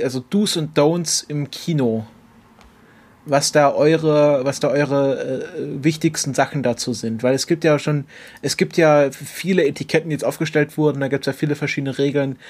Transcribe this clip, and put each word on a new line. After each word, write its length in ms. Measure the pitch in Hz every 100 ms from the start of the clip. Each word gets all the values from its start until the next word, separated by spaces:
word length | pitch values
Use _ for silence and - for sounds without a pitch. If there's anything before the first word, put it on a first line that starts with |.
also 180 | 131 127
Do's 360 | - 202 208 175
und 200 | 156 151
Don'ts 480 | 147 175 160 - -
im 220 | 147 139
Kino, 560 | - - 156 123 113 110 - _ _ _ _ - _ _ _ _ _ 156
was 260 | 139 156
da 200 | 151 143
eure, 720 | - 147 160 156 151 147 143
was 160 | 135 135
da 80 | 143
eure, 760 | 135 139 139 139 123 131 131 170 175
äh, 260 | 139 151
wichtigsten 520 | 143 156 165 156 143
Sachen 280 | 131 135 151
dazu 300 | 123 117 -
sind. 300 | 113 113 113
Weil 120 | 123
es 120 | 135 -
gibt 180 | 165
ja 140 | 160 147
schon, 260 | 151 147 - - - -
es 160 | 139 -
gibt 180 | 165 -
ja 340 | 156 147 139
viele 520 | - 147 - 170 185 147
Etiketten, 440 | 147 156 160 165
die 40 |
jetzt 120 | 151 127
aufgestellt 500 | - 156 151 147 -
wurden, 240 | 151 139
da 80 | 135
gibt's 180 | 135 143
ja 60 |
viele 220 | 135 151
verschiedene 420 | 147 143 - 139 127
Regeln. 420 | 143 139 135 131 -